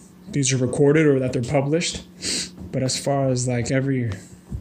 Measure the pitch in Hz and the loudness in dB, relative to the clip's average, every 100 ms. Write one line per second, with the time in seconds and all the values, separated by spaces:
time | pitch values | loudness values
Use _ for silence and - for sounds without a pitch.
0 | - - - 143 127 131 123 - 143 156 | -20 -20 -6 -2 0 0 0 4 4 6
1 | 151 135 127 131 120 147 139 160 180 - | 6 4 0 -2 0 0 2 0 -2 -6
2 | - - - - - - - 135 131 - | -12 -10 -6 -6 -8 -12 -8 -4 -2 -2
3 | - 139 135 127 127 123 113 135 135 131 | -2 0 0 0 0 -2 0 0 0 -2
4 | 120 101 - - - - | -2 -6 -12 -20 -12 -12